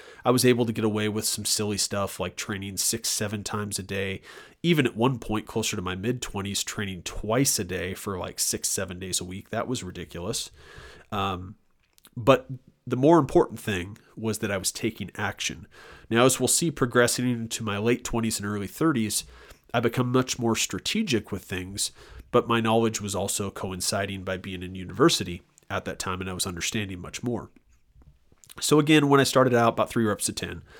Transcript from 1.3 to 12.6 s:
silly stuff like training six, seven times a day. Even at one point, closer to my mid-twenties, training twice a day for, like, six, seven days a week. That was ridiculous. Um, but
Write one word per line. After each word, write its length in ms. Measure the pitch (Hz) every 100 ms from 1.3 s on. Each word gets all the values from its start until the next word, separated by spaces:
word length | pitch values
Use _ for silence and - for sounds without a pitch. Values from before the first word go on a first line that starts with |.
| - 104
silly 320 | - 104 101
stuff 420 | - 101 98 -
like 160 | 90 -
training 420 | - 101 98 95
six, 320 | - 117 -
seven 340 | - 107 107
times 340 | 98 110 104 101
a 40 |
day. 380 | 98 98 98 95 - - - _
Even 240 | 165 160 127
at 80 | 104
one 240 | 120 123
point, 260 | - 107 -
closer 300 | 113 107 104
to 60 |
my 120 | 90
mid-twenties, 680 | 92 107 123 - 101 98 98
training 400 | - - 98 92
twice 560 | - - 104 117 139 -
a 40 |
day 300 | 92 92 90
for, 240 | 95 - 95
like, 220 | 90 -
six, 280 | - - -
seven 300 | - 95 90
days 240 | 92 90
a 20 | 90
week. 260 | 95 -
That 160 | 107 -
was 160 | 123
ridiculous. 680 | 92 87 85 85 90 117 - - - - - - -
Um, 440 | 104 98 92 92 - _ _ _ _ - -
but 300 | 113 131 - 131